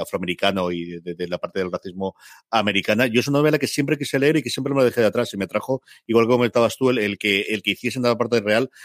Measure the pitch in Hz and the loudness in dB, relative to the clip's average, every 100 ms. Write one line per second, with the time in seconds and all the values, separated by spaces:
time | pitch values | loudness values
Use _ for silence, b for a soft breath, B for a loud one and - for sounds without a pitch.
0 | 85 90 92 87 98 95 90 87 85 87 | -4 -2 -2 0 0 0 -2 -4 -6 -10
1 | 87 85 87 87 87 98 90 90 98 92 | -10 -8 -6 -6 -6 -4 -4 -6 -10 -8
2 | 95 - B B - 113 104 98 - 160 | -8 -8 B B -2 0 2 0 0 0
3 | 127 120 147 143 151 151 139 - 143 147 | 2 0 0 2 2 2 -2 -2 -2 -2
4 | 135 139 143 160 - - 131 139 123 120 | -2 0 2 0 -2 -6 -2 2 2 4
5 | 107 120 117 98 92 107 - 131 b b | 2 0 -4 -6 -6 -6 -4 -6 b b
6 | - 113 117 123 117 120 113 - 131 123 | 2 2 4 4 4 2 0 2 0 2
7 | 104 98 107 98 - 107 101 95 120 131 | -2 -2 0 0 0 -2 -2 -2 -4 0
8 | 120 113 113 117 104 110 131 B | 0 0 0 0 2 0 0 B